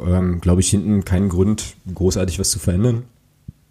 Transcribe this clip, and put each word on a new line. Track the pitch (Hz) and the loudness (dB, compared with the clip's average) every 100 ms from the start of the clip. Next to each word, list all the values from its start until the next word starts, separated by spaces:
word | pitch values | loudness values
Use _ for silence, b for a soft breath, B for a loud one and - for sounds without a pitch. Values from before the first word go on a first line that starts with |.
| 87 | 0
ähm, | 92 90 85 | 2 0 0
glaube | 87 90 | 2 2
ich, | - | 2
hinten | 104 95 104 - | 0 2 0 0
keinen | 92 101 | 0 0
Grund, | 87 95 107 - - 92 | 2 0 0 -6 -14 -12
großartig | 87 92 95 92 82 | -2 0 0 -2 -2
was | 95 | -4
zu | - | -2
verändern. | - 90 123 117 123 _ _ _ - - _ | -2 0 0 0 -6 _ _ _ -20 -20 _